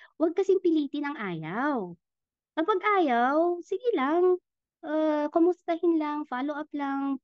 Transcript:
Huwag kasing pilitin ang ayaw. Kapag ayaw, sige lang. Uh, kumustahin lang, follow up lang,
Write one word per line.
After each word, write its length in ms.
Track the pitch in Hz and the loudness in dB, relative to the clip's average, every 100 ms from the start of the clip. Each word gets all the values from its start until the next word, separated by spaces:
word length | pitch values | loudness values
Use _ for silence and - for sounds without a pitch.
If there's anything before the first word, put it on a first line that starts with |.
| - - | -20 -2
Huwag 160 | 320 | 0
kasing 320 | 349 381 381 | 2 2 2
pilitin 480 | 359 320 285 294 285 | 4 2 0 -4 -6
ang 80 | 294 | -6
ayaw. 720 | 196 165 156 208 294 262 180 170 _ _ _ _ _ - | -6 -6 -6 -4 -2 -2 -4 -10 _ _ _ _ _ -4
Kapag 240 | 330 381 415 392 | 0 0 2 2
ayaw, 560 | 302 233 247 302 349 349 | 2 2 2 2 2 0
sige 240 | - 392 494 370 | -4 -4 -2 0
lang. 400 | 262 339 359 359 - _ _ _ | 0 2 4 2 -2 _ _ _
Uh, 480 | 302 311 311 302 294 339 | -4 0 0 0 0 2
kumustahin 640 | 339 349 - 330 349 330 | 2 2 -2 0 2 2
lang, 240 | 302 294 | 0 -4
follow 320 | 294 247 285 294 | -6 -6 -4 -6
up 160 | 302 | -8
lang, 480 | 294 277 277 277 269 | -6 -4 -2 -2 -4